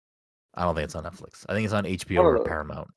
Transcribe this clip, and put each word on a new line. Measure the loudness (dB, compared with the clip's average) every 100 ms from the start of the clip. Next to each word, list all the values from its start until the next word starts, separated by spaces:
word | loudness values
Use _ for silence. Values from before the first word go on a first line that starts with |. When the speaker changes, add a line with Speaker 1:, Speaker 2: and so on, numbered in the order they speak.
| _ _ _ _ _
Speaker 1:
I | -2
don't | 0
think | 0
it's | -2
on | -6
Netflix. | -10 -12 -18 -16 -6
I |
think | -2
it's | 0
on | 0 0
H | -4 0
B | 4
O |
Speaker 2:
One | 6
of |
Speaker 1:
or | 6
Speaker 2:
those. | 0
Speaker 1:
Paramount. | -4 -6 -10 -12